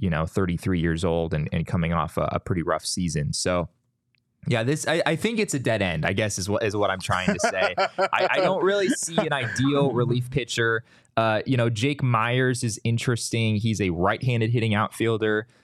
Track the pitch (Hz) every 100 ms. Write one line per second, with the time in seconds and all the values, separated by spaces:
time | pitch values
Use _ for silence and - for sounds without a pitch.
0 | 92 78 82 - 92 85 95 90 85 80
1 | 87 85 82 78 76 85 80 87 82 85
2 | 78 - 76 - - 90 80 78 - -
3 | 87 76 71 - 92 90 85 - _ _
4 | _ _ _ _ - 117 117 151 - 160
5 | 147 160 220 226 202 143 123 110 95 80
6 | 85 98 107 98 92 104 110 104 101 95
7 | - 92 92 208 - - 190 180 190 -
8 | 190 - 185 170 180 190 180 202 196 311
9 | - 165 165 143 120 117 135 143 139 120
10 | 120 120 123 143 120 - 113 113 - -
11 | _ - 113 107 - 127 117 107 139 143
12 | 127 117 117 127 127 123 117 101 117 117
13 | - 117 - 117 113 107 113 104 98 82
14 | 95 110 123 117 113 120 113 104 110 -
15 | 113 110 110 107 110 _